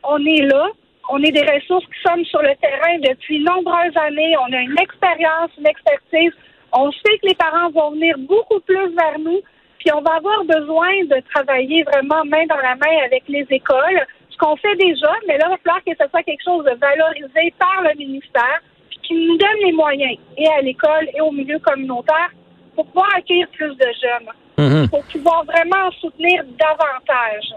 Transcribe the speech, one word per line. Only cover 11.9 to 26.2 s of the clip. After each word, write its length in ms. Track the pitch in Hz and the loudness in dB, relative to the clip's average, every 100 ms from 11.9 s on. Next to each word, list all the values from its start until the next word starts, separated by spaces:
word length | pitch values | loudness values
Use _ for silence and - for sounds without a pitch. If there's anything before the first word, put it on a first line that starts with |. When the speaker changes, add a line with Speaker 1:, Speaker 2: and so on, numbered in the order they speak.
| 285 269 311 | 0 0 -2
Speaker 1:
main 220 | 302 311 320 | 0 0 0
dans 140 | 302 | 0
la 140 | 262 254 | -2 0
main 200 | 294 320 | 0 0
avec 200 | 262 254 - | 0 -2 -2
les 180 | 285 277 | -6 -2
écoles, 500 | 269 - 262 311 370 269 - _ | -4 0 0 2 0 -2 -12 _
ce 80 | - | -4
qu'on 180 | 320 302 | -2 0
fait 180 | 415 403 | -2 2
déjà, 360 | 381 277 294 403 415 | 2 2 0 -2 -2
mais 120 | 285 | -2
là, 60 | 320 | 0
il 20 | |
va 80 | 370 | -2
falloir 260 | - 339 | -2 -2
que 80 | - 330 | -4 -2
ce 80 | 285 | -2
soit 140 | 349 | -2
quelque 220 | 330 294 - | -4 -6 -2
chose 180 | 349 285 | 0 0
de 120 | 240 | 0
valorisé 720 | 285 294 320 302 277 311 339 _ | 0 2 0 -2 -4 -2 -2 _
par 240 | 370 381 | 0 2
le 160 | 349 294 | 0 -2
ministère, 640 | 277 269 - 262 240 311 _ _ _ | -6 -10 -4 -2 0 -2 _ _ _
puis 80 | - | -18
qui 140 | - 330 | -4 -2
nous 220 | 330 330 | 2 4
donne 200 | 403 427 392 | 2 2 2
les 60 | |
moyens, 440 | 320 302 277 269 220 _ - | 2 0 0 -4 -6 _ -2
et 100 | 311 | 2
à 120 | 302 | 2
l'école 480 | 269 254 311 311 320 285 | 0 0 2 2 -2 -2
et 60 | |
au 100 | 311 | -2
milieu 260 | 285 269 302 | -2 -6 -2
communautaire, 720 | 320 277 262 247 240 311 349 - _ _ _ - | -2 -2 -4 -6 0 0 -2 -8 _ _ _ -8
pour 100 | 311 | -4
pouvoir 240 | 359 392 392 | 0 2 0
accueillir 300 | - 349 349 | 0 -2 -2
plus 220 | - 311 262 | -6 -10 -2
de 120 | 254 226 | -2 0
jeunes, 280 | 247 240 226 - _ - | -4 -4 -8 -20 _ 0
Speaker 2:
Mhm. 300 | 147 156 135 | 2 2 2
Speaker 1:
pour 140 | 294 - | -2 -4
pouvoir 380 | 330 285 330 311 | -2 2 2 0
vraiment 440 | 330 330 381 381 - | 0 2 0 0 -4
soutenir 440 | 330 - | -12 -4